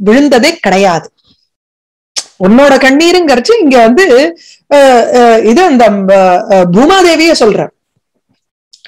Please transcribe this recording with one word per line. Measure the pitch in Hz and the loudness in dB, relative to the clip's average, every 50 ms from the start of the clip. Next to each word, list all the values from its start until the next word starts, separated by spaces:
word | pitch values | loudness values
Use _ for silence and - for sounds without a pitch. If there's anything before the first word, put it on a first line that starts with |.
| 196 | -2
விழுந்ததே | 202 226 277 294 285 269 233 254 330 330 - | 0 0 2 2 0 0 0 0 -2 -4 -4
கிடையாது. | - 202 185 196 196 190 170 156 - - _ _ _ _ _ _ _ _ _ _ _ _ _ _ _ _ _ _ _ _ - - - _ _ - 185 | -6 -4 -2 0 0 -2 -2 -4 -8 -12 _ _ _ _ _ _ _ _ _ _ _ _ _ _ _ _ _ _ _ _ -18 -18 -18 _ _ -4 -2
உன்னோட | 190 226 254 285 285 269 | 0 2 2 2 2 0
கண்ணீருங்கிறச்சு | 254 269 262 269 294 330 339 359 359 349 285 254 247 240 - 466 466 | 0 0 0 0 0 0 0 0 0 0 0 -2 -2 -2 -2 -2 -2
இங்க | 349 277 262 | 0 0 2
வந்து, | 240 226 226 247 359 381 339 240 254 302 339 339 _ - - - _ _ - 285 | 2 2 2 2 0 0 2 2 0 0 -2 -6 _ -20 -20 -20 _ _ -2 0
அஹ், | 285 277 269 247 233 226 - 247 | 2 2 2 2 0 0 0 0
அஹ், | 247 240 233 226 226 - | 0 2 2 2 0 0
இது | 214 233 330 381 | 0 0 0 0
அந்த, | 349 269 240 240 208 | 0 2 2 0 0
அஹ், | 202 196 196 190 196 190 190 185 180 180 - - | 0 -2 -2 0 0 2 2 0 0 -2 -2 -2
அஹ், | 196 190 180 175 | -2 0 0 0
பூமாதேவிய | 170 214 277 320 381 381 359 339 320 311 320 339 302 - | 0 0 0 2 2 0 0 0 0 0 0 -2 0 0
சொல்ற. | 254 214 185 165 151 - _ _ _ _ _ _ _ _ _ _ _ _ _ _ _ _ _ _ _ _ _ _ _ | 0 -2 -2 -4 -6 -10 _ _ _ _ _ _ _ _ _ _ _ _ _ _ _ _ _ _ _ _ _ _ _